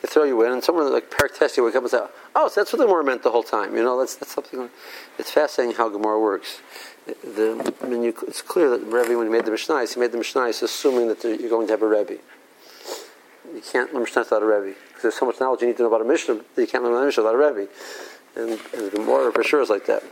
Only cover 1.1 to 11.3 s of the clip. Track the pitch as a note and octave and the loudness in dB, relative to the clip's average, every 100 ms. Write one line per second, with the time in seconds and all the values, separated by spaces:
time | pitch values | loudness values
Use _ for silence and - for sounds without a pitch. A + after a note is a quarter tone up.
1.1 | - C#3+ - C#3+ - A#2 B2+ B2 A#2+ G2+ | -2 -2 2 2 4 2 2 0 -2 -2
2.1 | - - - D4 - G#3 A#3+ A#3+ F3 C#3+ | -12 -4 0 2 2 0 2 4 4 2
3.1 | B2 B2 A#2 A2 A2 G2 A2 A#2+ B2+ B2+ | 0 2 2 0 -2 -2 0 2 2 -2
4.1 | - - - - B2+ A#2+ - - - - | -4 -8 -8 -8 -10 -10 -14 -20 -18 -16
5.1 | - - - D3+ - A#2+ A2 A2+ G2+ G#2+ | -12 0 2 2 0 -2 0 -2 0 0
6.1 | G#2+ A2 F#2+ - - - - - - - | 2 2 0 -6 -16 -18 -18 -18 -18 -14
7.1 | - - G#2+ A2 A2+ B2+ - C3 A#2+ A#2+ | -14 -10 -2 -2 0 -6 -6 -6 -2 -2
8.1 | A#2 - - - F#3 D3 A#2+ G#2+ A#2 A#2 | -4 -10 -10 -4 2 4 2 0 0 2
9.1 | A#2+ A2+ A2+ G#2+ A2 - D3+ A2+ B2 A#2+ | 0 2 0 0 -4 0 -2 -2 -2 -2
10.1 | A#2+ A2 C3+ B2 A2 A#2 - D3 B2+ A#2 | -2 -2 0 0 -2 -4 0 2 2 2
11.1 | G#2+ A#2+ | 0 -2